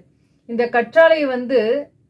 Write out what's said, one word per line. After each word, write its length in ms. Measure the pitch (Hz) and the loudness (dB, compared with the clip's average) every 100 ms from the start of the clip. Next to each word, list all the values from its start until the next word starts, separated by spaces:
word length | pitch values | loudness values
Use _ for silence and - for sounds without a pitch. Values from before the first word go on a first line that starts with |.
| _ _ _ _ - | _ _ _ _ -12
இந்த 180 | 233 | -6
கற்றாழையை 600 | 240 240 226 320 330 320 | -2 -2 -2 4 4 4
வந்து 680 | 285 247 247 262 214 277 285 _ _ | -2 -4 -2 -2 0 -4 -6 _ _